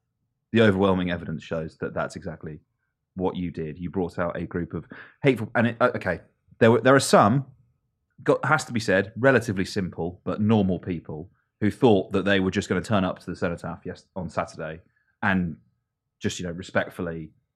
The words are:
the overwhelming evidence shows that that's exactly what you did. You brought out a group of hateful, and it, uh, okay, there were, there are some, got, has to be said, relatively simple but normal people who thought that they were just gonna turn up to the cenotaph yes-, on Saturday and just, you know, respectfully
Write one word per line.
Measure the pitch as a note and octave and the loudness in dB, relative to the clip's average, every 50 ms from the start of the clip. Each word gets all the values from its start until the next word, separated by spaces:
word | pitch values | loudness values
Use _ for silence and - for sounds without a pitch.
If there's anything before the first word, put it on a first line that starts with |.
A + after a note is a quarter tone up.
| _ _ _ _ _ _ _ _ _ _ - | _ _ _ _ _ _ _ _ _ _ 2
the | A2+ A2+ | 4 6
overwhelming | G#2+ F#2+ F#2+ G2 G2 F#2 F#2 F2+ F2+ | 6 6 4 4 2 2 2 0 -2
evidence | F2 E2 E2 D#2+ E2 D2+ - | -4 -6 -6 -8 -10 -10 -8
shows | - E2+ E2 D#2+ D#2+ - - | -8 -8 -8 -8 -8 -10 -10
that | D#2+ D#2 D#2+ | -10 -8 -6
that's | E2 D#2 - - | -6 -6 -6 -8
exactly | F2+ - E2+ D#2+ - - D#2+ D2+ D2+ _ _ _ _ _ _ _ _ _ _ - | -10 -12 -12 -12 -12 -14 -14 -16 -16 _ _ _ _ _ _ _ _ _ _ -8
what | F#2 F2+ F#2 - | -6 -4 -4 -4
you | F2+ F2+ E2+ | -4 -6 -6
did. | D2 - D#2+ D2+ D2+ E2+ | -6 -8 -10 -10 -10 -10
You | F2 F2+ | -10 -8
brought | D2 F#2+ F2+ E2+ - - | -4 -4 -4 -4 -4 -6
out | F2 E2+ - | -6 -6 -6
a | - F2 | -6 -8
group | - - F2 E2+ - - | -8 -6 -6 -6 -6 -8
of | G#2 - - - - - - _ _ - | -10 -12 -12 -16 -20 -20 -20 _ _ 2
hateful, | C#3+ B2+ G#2+ A2+ - - | 2 2 2 0 -4 0
and | A#2+ A#2 A#2+ | 0 0 0
it, | A#2 - | 2 2
uh, | B2 B2 - | 0 0 0
okay, | G#2+ - F#2+ E2+ - - _ _ _ _ _ _ - | -2 -4 -4 -4 -4 -6 _ _ _ _ _ _ 4
there | A#2 A2+ | 6 6
were, | A#2+ A2+ | 6 6
there | A#2 C3 C3+ | 6 6 6
are | C#3 | 6
some, | - - - F#3 A#2+ G2+ A#2+ C#3+ C3+ - - _ _ _ _ _ _ _ _ _ _ _ _ - - | 6 6 6 6 6 6 4 2 -2 -4 -10 _ _ _ _ _ _ _ _ _ _ _ _ -4 0
got, | - C#3 - - | 0 0 2 2
has | C3 D#3 C#3+ - | 0 0 0 0
to | - B2 | -2 -4
be | A2+ | -4
said, | - - F#2 F#2+ G2+ - - | 0 2 2 2 0 -2 -2
relatively | G#2+ A#2 C3+ C3+ A2+ A2 A2+ F#2+ G2 F#2 | 0 4 4 4 4 2 0 -2 -4 -4
simple | - - G#2+ F#2 E2 - - E2 E2 F#2 - - | -4 -4 -4 -4 -4 -6 -6 -8 -8 -8 -8 -8
but | F#2 F2 - | -6 -4 0
normal | G#2+ G#2 A2+ G#2+ G2 F#2 F2+ D#2+ | 2 4 4 4 4 2 0 -2
people | - G2 F2+ D#2+ - - D#2+ D2+ - - _ _ _ _ _ - | -4 -6 -8 -8 -8 -10 -12 -12 -14 -16 _ _ _ _ _ -4
who | G#2+ G2+ | -2 -2
thought | - - C#3 B2 G#2 F#2 - - - | 0 4 4 4 6 4 2 0 -4
that | G2 F2+ | -2 0
they | G2+ G2+ G2 | 2 2 2
were | F#2+ F#2+ | 2 0
just | F2+ G2+ F#2+ - | 0 -2 -2 -2
gonna | G#2 F2+ | -2 -4
turn | - - A2+ G2 F#2 | -2 -2 0 0 0
up | F2+ - - | -2 -4 -6
to | - | -10
the | - E2+ | -12 -8
cenotaph | - G2+ F2+ E2+ E2 - E2+ E2 - - | -6 -4 -6 -4 -6 -8 -10 -12 -12 -12
yes-, | F2+ F2+ - - _ - | -14 -14 -14 -18 _ -12
on | G2 E2+ E2 | -10 -10 -8
Saturday | - - E2 - - - D#2+ D#2 D#2+ E2+ - _ _ _ _ _ _ _ A2+ | -6 -6 -6 -6 -8 -10 -12 -12 -12 -14 -18 _ _ _ _ _ _ _ -4
and | G#2 F#2+ F#2+ F2+ E2+ D2+ - _ _ _ _ _ _ _ _ _ _ _ _ | -2 0 0 -2 -2 -6 -10 _ _ _ _ _ _ _ _ _ _ _ _
just, | - G2+ - - | -6 -6 -6 -6
you | F2+ | -8
know, | F2 E2 | -10 -10
respectfully | F2 F2+ - - G2+ F#2 - - - F#2 E2+ E2 E2 D#2+ D#2+ _ _ _ _ _ | -10 -10 -6 -2 -2 -2 -4 -6 -8 -8 -8 -8 -8 -12 -14 _ _ _ _ _